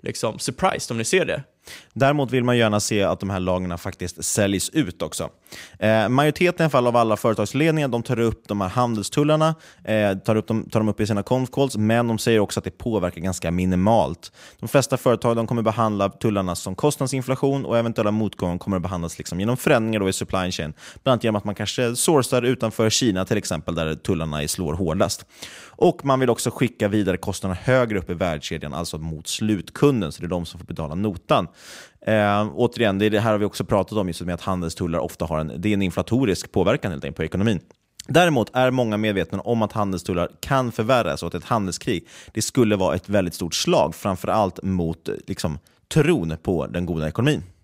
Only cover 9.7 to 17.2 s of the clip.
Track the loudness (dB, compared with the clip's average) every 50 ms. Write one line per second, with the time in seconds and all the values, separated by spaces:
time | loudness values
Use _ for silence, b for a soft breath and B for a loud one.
9.7 | B B B 0 2 2 4 2 0 0 0 0 0 0 2 0 -2 -2 -2 -2
10.7 | 0 0 2 2 0 0 0 0 0 -2 0 0 0 0 0 -2 0 0 0 0
11.7 | 2 0 2 4 4 2 2 0 -2 0 2 4 4 4 4 2 -2 -6 -6 -8
12.7 | -12 -6 -4 -2 0 0 0 -2 -4 -4 -4 -4 -4 -2 -2 -2 0 0 2 2
13.7 | 2 2 4 4 4 4 2 0 -4 -10 -14 -20 B B B B B B -8 2
14.7 | 2 2 2 2 -2 0 2 2 2 2 2 0 0 0 0 -2 -2 0 0 0
15.7 | 2 2 2 2 2 2 0 0 0 -2 -2 0 0 0 -2 -2 -4 -6 -6 -8
16.7 | -4 0 0 0 0 0 -4 -2 -2 -4